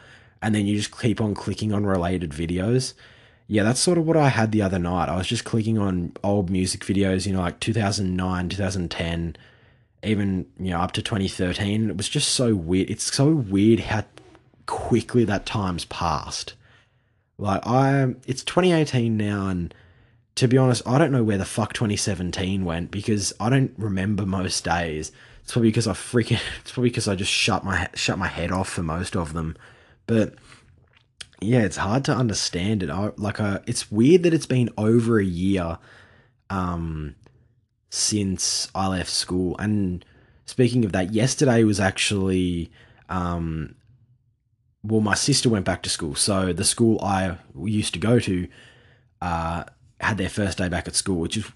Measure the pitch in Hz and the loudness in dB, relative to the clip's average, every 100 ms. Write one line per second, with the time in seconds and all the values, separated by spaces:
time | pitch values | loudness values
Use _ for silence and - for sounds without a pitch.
0 | - - - _ 110 107 101 104 107 - | -20 -20 -20 _ -2 0 0 0 -4 -4
1 | 123 101 107 95 - 98 107 101 104 95 | -2 0 -2 -2 -6 -4 -2 0 0 0
2 | 87 92 85 71 85 90 101 127 127 - | 0 -2 -4 -6 -4 -2 0 0 -2 -8
3 | - - - _ - 104 104 127 - 170 | -20 -20 -20 _ -2 2 2 2 2 2
4 | 160 160 143 117 110 107 95 92 87 90 | 2 4 4 4 2 2 2 0 0 0
5 | 76 87 90 117 - 117 110 110 101 90 | 0 -2 -2 -4 -2 -2 0 0 0 0
6 | 87 - 101 101 90 92 92 - - 98 | -4 -4 0 0 2 0 0 -2 -2 2
7 | 95 95 95 95 87 - - 110 101 101 | 2 2 0 -2 -2 -2 -2 0 0 0
8 | 92 90 92 90 90 92 95 90 85 - | -2 -2 -2 -2 -4 -2 -2 -2 -4 -4
9 | 85 85 85 - - _ _ _ _ _ | -4 -4 -4 -8 -18 _ _ _ _ _
10 | 104 104 98 92 - - 92 85 90 - | -2 0 0 -2 -4 -8 -4 -2 -2 -4
11 | - 104 95 - 90 87 101 107 110 87 | -4 -2 -2 -2 -2 0 -2 0 -2 -4
12 | 98 147 - - 120 104 80 92 92 110 | -4 -2 -2 0 2 2 2 0 0 -2
13 | - - 139 160 101 98 107 110 - 110 | -4 2 2 2 2 4 6 4 2 -4
14 | - - - - _ _ - - - 117 | -4 -14 -20 -20 _ _ -8 -6 0 0
15 | - 123 104 95 - 107 95 85 - - | 2 2 2 0 -2 -4 -2 -4 -8 -4
16 | 85 76 - - - - _ _ _ _ | -2 -2 -4 -10 -10 -16 _ _ _ _
17 | _ _ _ - 101 98 - 127 135 139 | _ _ _ -8 -2 -2 2 2 4 4
18 | 131 123 - 135 - - 185 165 151 131 | 2 -2 -6 -6 -2 2 4 4 4 2
19 | 117 110 104 101 95 92 85 - - _ | 2 2 0 0 0 -2 -4 -10 -20 _
20 | _ _ _ - 127 131 131 117 - 135 | _ _ _ 0 4 6 4 2 2 4
21 | 160 135 110 98 92 - 104 - 107 101 | 4 4 2 0 -2 -2 -2 0 -2 0
22 | - 87 87 90 95 98 90 82 82 101 | -2 -2 -4 -2 -2 -2 -2 -4 -4 -6
23 | 107 104 95 - 110 135 131 - 107 95 | -2 -2 -2 -2 2 2 2 -2 -4 -2
24 | 98 101 98 95 92 - 87 85 85 78 | -2 -2 -2 -2 -2 -4 -2 -2 -2 -4
25 | 78 - - - - 123 113 107 110 92 | -8 -14 -20 -20 -4 2 4 4 0 -2
26 | - 123 110 104 - - - - 123 120 | -2 -2 0 -2 -2 -10 -10 -2 0 0
27 | 107 95 98 - - 95 98 90 85 - | -2 -2 0 0 0 0 -2 -2 -4 -4
28 | - 95 85 82 87 92 - - 82 82 | -2 -2 -4 -4 -4 -2 -2 -4 -4 -4
29 | 90 95 78 80 80 80 - - _ _ | -4 -4 -4 -4 -6 -8 -16 -20 _ _
30 | - 113 95 - - - _ _ _ _ | 0 2 2 -4 -20 -20 _ _ _ _
31 | _ _ - _ 104 123 101 - 98 127 | _ _ -20 _ 2 2 2 0 -2 0
32 | 139 107 120 92 - 85 98 107 85 80 | 0 0 0 0 -4 -2 0 0 -2 -2
33 | 104 - 101 - 104 98 - 120 - 104 | -4 -4 -6 -2 -2 -4 -4 -6 -2 4
34 | 127 180 175 160 - 131 113 - 107 117 | 8 8 6 2 0 0 0 0 4 4
35 | 113 110 98 85 95 98 85 85 - - | 4 2 2 0 0 0 -2 -6 -12 -20
36 | - _ _ _ _ 98 90 175 82 78 | -20 _ _ _ _ -4 -2 -2 -4 -6
37 | 76 - _ _ _ _ _ _ _ - | -8 -12 _ _ _ _ _ _ _ -4
38 | - 107 98 90 - - - 95 95 92 | -2 0 0 0 -2 -4 -4 -4 -2 -2
39 | 85 - - 92 92 - 104 107 95 87 | -2 -4 -2 -2 -2 -2 -2 0 -2 -4
40 | - _ _ _ - - 120 123 107 95 | -10 _ _ _ -8 2 2 4 0 0
41 | 92 107 131 - 139 117 110 98 98 - | 0 2 2 2 4 6 6 4 2 0
42 | - 101 95 92 90 87 82 - - - | -2 0 2 2 0 -2 -6 -12 -20 -20
43 | - 92 87 87 82 80 76 - _ _ | -8 -4 -2 -2 -4 -6 -8 -12 _ _
44 | _ _ _ _ _ _ _ _ 107 110 | _ _ _ _ _ _ _ _ 0 2
45 | 104 95 - 135 127 107 92 90 101 - | 2 2 2 2 2 2 0 -2 -4 -4
46 | 82 69 - 95 92 85 104 - 117 107 | -4 -2 0 0 0 0 -2 2 2 2
47 | 98 95 92 90 - 67 98 107 101 87 | 0 0 -2 -6 -14 -10 -4 -2 -2 -2
48 | 107 120 - 92 87 - - - _ _ | 2 2 2 -2 -4 -10 -20 -20 _ _
49 | _ _ 87 82 82 85 - _ _ _ | _ _ -4 -4 -4 -6 -8 _ _ _
50 | - 101 92 - 101 - 90 87 87 - | -4 -2 -2 -2 -2 -2 -2 -2 -2 -4
51 | 101 90 85 113 - | -2 -2 -2 -4 -8